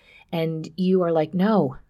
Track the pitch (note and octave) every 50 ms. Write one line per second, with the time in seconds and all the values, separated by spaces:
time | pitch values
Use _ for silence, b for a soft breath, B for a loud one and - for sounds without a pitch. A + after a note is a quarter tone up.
0 | b b b b b b - E3 E3 D#3+ D#3+ D#3+ D#3+ D#3+ - - F#3 F#3 F#3 F#3
1 | F3+ E3+ E3 D#3+ D#3 D#3 - F3 F#3+ G#3+ A3 G3 D#3 C3 C3+ - -